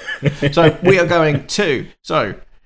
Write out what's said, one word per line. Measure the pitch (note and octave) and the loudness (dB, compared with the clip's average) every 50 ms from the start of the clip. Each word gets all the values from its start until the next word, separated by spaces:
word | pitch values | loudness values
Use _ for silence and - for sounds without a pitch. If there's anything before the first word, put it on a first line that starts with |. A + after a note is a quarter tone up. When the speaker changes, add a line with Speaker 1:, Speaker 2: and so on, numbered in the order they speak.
| - - - - | -12 -12 -12 -4
Speaker 1:
<laughs> | C3+ C#3+ - - C#3+ C#3+ | -4 -4 -4 -2 -4 -2
Speaker 2:
So | D3 E3+ D#3+ D3+ D#3 - F3 | 2 4 4 4 2 2 2
we | F3+ G3 F3+ | 2 4 4
are | F3 | 2
going | E3 F3 E3+ D#3+ D3+ C#3+ C#3 - - | 2 2 2 2 2 0 -2 -4 -6
to, | - - G#3 E3 C3+ G#2+ - - - _ | -4 -2 0 0 -2 -4 -4 -10 -18 _
so | _ - E3 D3+ A#2 G2 F#2 - - - - _ _ | _ -4 -2 -2 -2 -2 -6 -12 -16 -20 -20 _ _